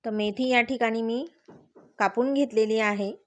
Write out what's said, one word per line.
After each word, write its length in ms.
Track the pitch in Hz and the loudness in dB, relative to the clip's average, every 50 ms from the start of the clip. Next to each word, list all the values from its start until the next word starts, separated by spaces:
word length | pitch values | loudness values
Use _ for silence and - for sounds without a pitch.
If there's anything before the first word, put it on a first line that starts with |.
| - | -8
तर 60 | 233 | -4
मेथी 380 | 214 214 214 208 202 226 254 254 | -2 -2 -2 -2 0 -2 0 2
या 120 | 254 240 | 2 2
ठिकाणी 400 | 233 240 269 233 240 226 226 226 | 2 0 -2 -2 0 -2 0 -2
मी 240 | 226 226 233 247 302 349 _ _ _ - - - _ _ _ - - _ _ - | -2 -2 -2 -4 -6 -8 _ _ _ -20 -20 -20 _ _ _ -20 -20 _ _ -2
कापून 360 | 208 190 - 233 247 269 277 | -2 0 2 0 0 2 2
घेतलेली 440 | 277 285 - - 220 220 214 220 220 | 2 0 2 2 0 2 2 2 0
आहे. 320 | 214 208 202 202 202 196 - - _ | 2 0 0 -2 -4 -6 -6 -10 _